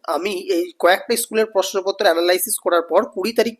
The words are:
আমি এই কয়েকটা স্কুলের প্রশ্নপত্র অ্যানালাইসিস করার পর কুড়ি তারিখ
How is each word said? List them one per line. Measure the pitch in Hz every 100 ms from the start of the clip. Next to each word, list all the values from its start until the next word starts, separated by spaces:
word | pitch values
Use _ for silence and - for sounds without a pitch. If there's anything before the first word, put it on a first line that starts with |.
আমি | - 151 185
এই | 185 - 170 180 -
কয়েকটা | 170 190 - 233
স্কুলের | - 214 220
প্রশ্নপত্র | 196 190 196 185 190
অ্যানালাইসিস | 202 165 175 180 - -
করার | 185 170
পর | 165 165
কুড়ি | 240 - 196
তারিখ | 226 226 226